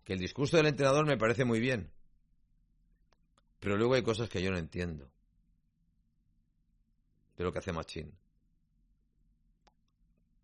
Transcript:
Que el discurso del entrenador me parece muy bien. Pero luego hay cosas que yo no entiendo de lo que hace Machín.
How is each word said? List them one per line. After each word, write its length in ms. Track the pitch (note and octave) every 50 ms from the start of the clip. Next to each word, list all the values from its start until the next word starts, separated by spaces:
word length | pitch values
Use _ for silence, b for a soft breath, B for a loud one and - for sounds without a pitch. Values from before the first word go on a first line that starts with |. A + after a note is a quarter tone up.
| _
Que 100 | - G2
el 60 | F#2
discurso 380 | F2+ F2 - - C#3+ B2+ D#3+ E3
del 80 | D3+
entrenador 400 | D3+ C#3+ A#2 C#3 C3+ C3+ D3 D#3
me 120 | D3+ C#3+ A2
parece 280 | A2 A2 A#2 A#2 C3+
muy 140 | A#2+ A#2 A2+
bien. 320 | A#2 C3 C3 A2 E2+ - - - - - _ _ _ _ _ _ _ _ _ _ _ _ _ _ _ _ _ _ _ _ _ _ _ _ _ _ _ _ _ _
Pero 180 | - G2 G2+ G2+
luego 160 | A2+ B2 C3
hay 80 | B2+
cosas 260 | G#2 A2 A2+ G2+ A#2 G#2+
que 140 | - F#2+
yo 80 | F2+ F#2+
no 80 | F#2+ F2+
entiendo 540 | E2 D2+ - F2 F2+ F2 D#2+ D2 C2+ - _ _ _ _ _ _ _ _ _ _ _ _ _ _ _ _ _ _ _ _ _ _ _ _ _ _ _ _ _ _ _ _ _ _ _ _ _ _ _ _ _ _ _ _ _ -
de 60 | F2
lo 80 | F2+
que 80 | E2+ F2+
hace 120 | - -
Machín. 460 | F2 D#2+ D#2 - - E2+ D2+ D2+ - _ _ _ _ _ _ _ _ _ _ _ _ _ _ _ _ _ _ _ _ _ _ _ _ _ _ _ _ _ _ _ _ _ _ _ _ _ _ _ _ _ _ _ _ _